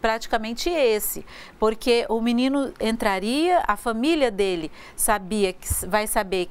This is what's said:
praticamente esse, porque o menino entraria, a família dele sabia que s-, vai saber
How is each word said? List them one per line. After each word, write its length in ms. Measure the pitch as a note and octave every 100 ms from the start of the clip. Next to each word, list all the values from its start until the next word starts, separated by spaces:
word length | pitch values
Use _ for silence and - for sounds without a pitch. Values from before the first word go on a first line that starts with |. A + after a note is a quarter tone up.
praticamente 680 | A3+ A3 - A#3 A3 A#3 E4+
esse, 560 | E4+ C4 G#3+ G3+ - - - - -
porque 480 | G#3+ G#3+ - A#3 -
o 120 | A3+
menino 520 | A3+ A#3+ B3+ C#4 C4+ -
entraria, 840 | A3 A#3 G#3+ F#3+ G3+ C4+ E4+ F4+ -
a 100 | G#3
família 540 | - A3 C4+ E4 B3+
dele 400 | G3 G3 F3+ D#3 - -
sabia 580 | - - G#3 F#3 G#3+ F#3+
que 140 | F#3 -
s-, 200 | - F#3
vai 200 | G#3 G#3+
saber 420 | A#3 G3 F#3+ F3